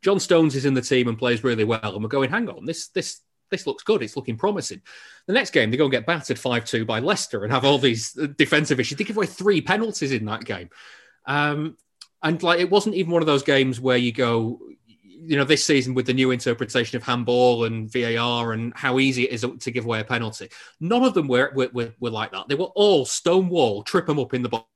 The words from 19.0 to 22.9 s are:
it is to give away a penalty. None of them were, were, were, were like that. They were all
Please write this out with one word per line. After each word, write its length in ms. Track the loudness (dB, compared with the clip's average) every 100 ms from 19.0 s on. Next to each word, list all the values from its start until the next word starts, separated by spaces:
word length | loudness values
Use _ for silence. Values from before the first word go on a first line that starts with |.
| 2 2
it 80 | -2
is 120 | -2 -6 -6
to 100 | -8
give 140 | -6
away 160 | -4 -4
a 40 |
penalty. 440 | -2 -4 -4 -8 -16 -18 -20 _
None 220 | -2 2
of 100 | 2
them 160 | 2 2
were, 240 | 2 2
were, 140 | 0 -2
were, 180 | -2 -6 -6
were 100 | -6
like 220 | -6 -6
that. 160 | -8 -6
They 60 |
were 180 | -4 -4
all 300 | 2 4